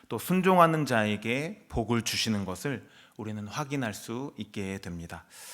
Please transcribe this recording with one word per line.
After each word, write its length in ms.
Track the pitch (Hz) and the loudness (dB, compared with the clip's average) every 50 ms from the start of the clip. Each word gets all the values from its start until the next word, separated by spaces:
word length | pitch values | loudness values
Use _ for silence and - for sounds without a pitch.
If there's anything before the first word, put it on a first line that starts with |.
| - _ | -12 _
또 100 | - 110 | -8 -6
순종하는 640 | - - 175 185 175 185 190 180 170 165 160 156 151 | -2 0 0 2 4 6 8 8 8 8 6 4 2
자에게 800 | 120 123 113 107 107 104 104 - 113 120 135 147 165 214 - - - | 2 4 4 4 4 2 0 -2 -2 -2 -2 -2 -6 -8 -12 -14 -6
복을 320 | - 123 113 98 120 117 | -4 -4 0 2 2 2
주시는 420 | 107 - - 107 - 113 110 104 98 | 2 0 -2 0 0 0 0 0 -2
것을 420 | 92 92 87 - 143 135 104 - - - - - - _ | -2 -4 -4 -4 -4 -4 -4 -8 -12 -20 -20 -20 -20 _
우리는 320 | - 110 107 107 107 104 104 | -10 -8 -6 -6 -6 -8 -8
확인할 460 | 104 143 151 135 143 143 127 110 101 | -6 -6 -6 -4 -2 -2 -2 -2 -4
수 400 | - - - 113 123 135 143 - | -6 -8 -8 -6 -6 -6 -8 -8
있게 440 | - 107 - - 107 98 95 98 95 | -10 -12 -8 -6 -6 -6 -4 -6 -6
됩니다. 440 | - 95 87 85 82 85 - 85 - - - - - - | -6 -8 -8 -8 -8 -10 -12 -14 -14 -18 -20 -20 -18 -16